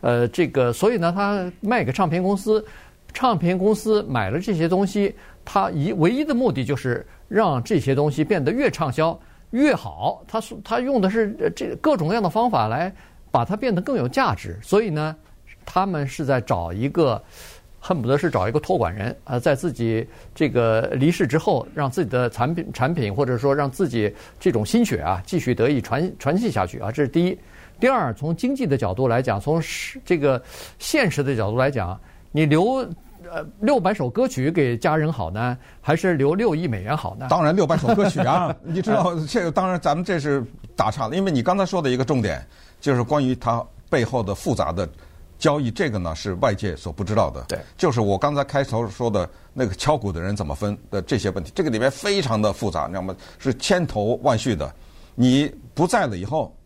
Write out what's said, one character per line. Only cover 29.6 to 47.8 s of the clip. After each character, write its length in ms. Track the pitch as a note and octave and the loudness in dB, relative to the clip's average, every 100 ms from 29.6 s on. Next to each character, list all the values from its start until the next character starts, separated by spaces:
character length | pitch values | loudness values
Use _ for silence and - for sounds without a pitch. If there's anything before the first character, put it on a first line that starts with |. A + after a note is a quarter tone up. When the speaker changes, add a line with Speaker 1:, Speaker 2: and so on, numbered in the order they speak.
Speaker 1:
是， 400 | D#3 - - C4+ | -2 -8 -10 -12
这 120 | - E3+ | -2 2
个 240 | C#3+ B2+ - - - - | 2 0 -2 -18 -18 -14
现 320 | - D#4 A3+ | -2 2 2
实 140 | C#3+ | 0
的 100 | C3+ | -2
角 160 | B2+ G#2 | 0 0
度 60 | A#2 | 0
来 140 | C3 | 0
讲， 280 | C#3 F2 F#2+ - - - | 0 -4 -6 -14 -20 -6
你 140 | D3 D#3 | 0 4
留， 320 | D#3 G3 C4 B3 E3 - - F3 | 4 4 0 -4 -10 -16 -20 -12
呃， 160 | E3 D#3+ - | -10 -12 -2
六 180 | G#3+ C#4 | 2 2
百 160 | F3+ | 2
首 160 | G#3 B2+ | 0 -2
歌 160 | D#3 B3+ | 0 0
曲 240 | - C3+ | 0 0
给 260 | E3+ C3+ A#2+ | 2 2 2
家 200 | D#3+ D#3 | 0 0
人 160 | D#3 | 0
好 180 | D#3 E2 | -2 -4
呢， 260 | G2 B2 B2 - - | -4 -4 -4 -10 -12
还 140 | - | -2
是 200 | D#3 F#3+ | 0 2
留 200 | E3 C#3 | 2 2
六 180 | F3+ A3+ | 2 2
亿 140 | D#3 F3+ | 0 -2
美 160 | A2 | -4
元 140 | G2 D3 | -4 -4
好 180 | F2 | -4
呢？ 140 | G2+ B2+ | -8 -2
Speaker 2:
当 140 | E3 | 2
然 100 | D3+ | 4
六 100 | F#3 | 4
百 120 | D#3+ E3 | 2 2
首 180 | A3+ | 2
歌 140 | G#3+ G3+ | 4 2
曲 100 | - | 2
啊。 340 | E3+ D#3+ E3+ - | 2 2 0 -4
Speaker 1:
<laughs> 0 | |
Speaker 2:
你 220 | - E3 | -4 -4
知 80 | G3+ | 2
道， 240 | G#3 E3+ F3 D3+ | 2 2 0 -2
这 180 | F3 | 0
个， 80 | E3+ | 0
当 180 | D#3+ F#3 | 0 0
然 80 | F3+ | 0
咱 140 | E3 | 0
们 100 | D3 | 0
这 140 | F3+ F3 | 0 -2
是 260 | C#3+ C#3 A#2 - - | 2 0 -2 -10 -18
打 160 | - G2+ | -2 -2
岔 160 | G#2+ A2+ | 0 -2
了， 80 | |
因 100 | D#3+ | 0
为 60 | G3 | 2
你 100 | C#3+ | 2
刚 120 | A#2 F#3+ | 2 2
才 80 | |
说 160 | F#3 F#3 | 2 0
的 80 | D3 | 0
一 80 | B2 | 0
个 80 | |
重 160 | A#2+ C#3 | 2 2
点， 240 | G#2 C#2+ B1 - - - | 0 -4 -8 -20 -20 -6
就 140 | - | 0
是 80 | B2+ | 2
关 220 | A#2+ D3+ | 2 0
于 100 | C3 | 2
它 300 | B2+ A#2+ A#2 - - - | 0 0 -2 -2 -14 -2
背 160 | D3+ | 0
后 180 | A2+ B2+ | 2 0
的 120 | G2 | -2
复 200 | G2 - | -4 -2
杂 180 | A#2+ C#2 | 0 0
的 160 | E2+ F#2 - - - - - | -2 -4 -8 -20 -20 -20 0
交 200 | D#3+ D3 | 2 2
易， 120 | B2+ | -2
这 200 | A2 D#3+ | -2 -2
个 80 | G#2 | -2
呢 160 | F2 | -4
是 200 | D#2 G3+ | -6 -6
外 200 | F2 C3+ | 0 0
界 220 | G2+ G#2 D#2 | 0 -4 -6
所 160 | - | -10
不 100 | - | -8
知 120 | F2+ | -2
道 160 | G#2+ E2+ | 0 0
的。 140 | B1+ B1 | -2 -8
Speaker 1:
对。 100 | - - | -8 -8
Speaker 2:
就 140 | - | -2